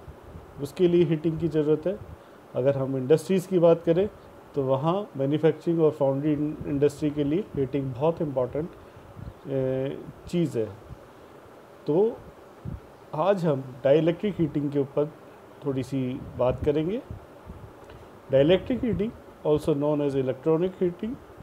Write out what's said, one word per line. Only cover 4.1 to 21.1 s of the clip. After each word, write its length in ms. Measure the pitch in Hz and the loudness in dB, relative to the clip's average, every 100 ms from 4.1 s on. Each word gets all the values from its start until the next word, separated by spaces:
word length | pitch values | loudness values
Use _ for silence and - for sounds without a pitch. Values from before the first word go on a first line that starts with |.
| - - - - | -4 -20 -20 -10
तो 80 | - | -2
वहाँ 480 | 131 135 156 190 208 135 | 0 2 0 -2 -4 -4
manufacturing 640 | 135 151 156 151 - 165 | 0 2 2 2 0 2
और 100 | 156 | 2
फाउंड्री 420 | 147 139 135 151 | 4 2 2 0
इंडस्ट्री 800 | 147 151 156 165 143 147 - 156 | 0 -2 -6 -4 0 0 0 -2
के 140 | 147 | 0
लिए 200 | 143 165 214 - | 0 0 -2 -4
heating 360 | 131 147 135 | -2 -2 -4
बहुत 300 | 117 156 165 | -2 -2 0
important, 460 | 156 135 123 143 170 | -2 -2 -2 -4 -8
अ, 1600 | - - - - - - - - 135 131 131 135 - - - - | -10 -20 -20 -20 -18 -16 -14 -6 -4 -2 -2 -4 -8 -14 -18 -6
चीज़ 320 | 175 160 123 | -2 -2 -2
है। 80 | 107 98 - - - - - - - - - - - | -4 -6 -18 -20 -20 -20 -20 -20 -20 -20 -20 -10 -2
तो 300 | 156 220 - - - - - - - - - - | 2 2 0 -14 -20 -20 -16 -12 -12 -14 -20 -10
आज 300 | 151 175 202 170 | -2 2 2 2
हम 180 | 139 131 - | 0 -2 -2
dielectric 500 | 131 151 160 170 208 170 | 4 6 4 2 -2 0
heating 320 | 156 151 143 | 0 0 -2
के 60 | 143 | 0
ऊपर 340 | 139 - 151 - - - - - 143 | 0 0 -2 -4 -20 -20 -20 -10 -6
थोड़ी 160 | 135 | -4
सी 380 | 127 135 127 131 - - | -4 -4 -4 -6 -8 -2
बात 260 | 123 123 | 0 0
करेंगे। 380 | 156 147 156 226 - - - - - - - - - - - - - | 0 0 0 -4 -8 -14 -16 -20 -18 -18 -18 -20 -20 -20 -20 -20 0
Dielectric 480 | 135 147 185 185 247 | 4 6 4 2 -2
heating, 300 | 247 180 214 - - - 160 | -2 -2 -2 -6 -18 -6 0
also 280 | 151 160 | 0 2
known 340 | 143 147 151 143 | 0 0 0 0
as 80 | 135 | 0
electronic 580 | 127 127 160 160 185 185 | -2 -2 0 2 0 -2
heating, 320 | 180 175 220 | -4 -2 -8